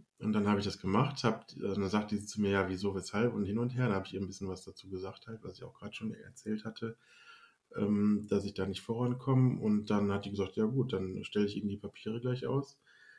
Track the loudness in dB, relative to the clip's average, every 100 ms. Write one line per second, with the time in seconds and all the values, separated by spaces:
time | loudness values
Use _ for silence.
0 | _ -4 0 2 4 2 0 -2 2 4
1 | 2 2 0 0 -6 -6 -2 0 2 0
2 | 0 -4 -4 0 2 4 2 0 -2 -2
3 | -2 0 2 2 0 0 0 2 2 2
4 | -2 -4 -6 -6 -6 -6 -10 -16 -10 -8
5 | -8 -10 -14 -12 -12 -14 -16 -14 -14 -8
6 | -8 -8 -14 -10 -4 -4 -6 -8 -8 -8
7 | _ -20 -20 -20 -20 _ _ -2 2 4
8 | 4 2 2 0 0 -2 -4 -4 -4 -2
9 | 0 0 4 6 6 4 2 2 2 2
10 | 2 0 -2 -2 -2 2 2 2 2 0
11 | -2 -4 -2 0 0 0 -4 -4 -8 -8
12 | -6 -4 -2 -2 0 -2 -2 -10 _ -20
13 | -20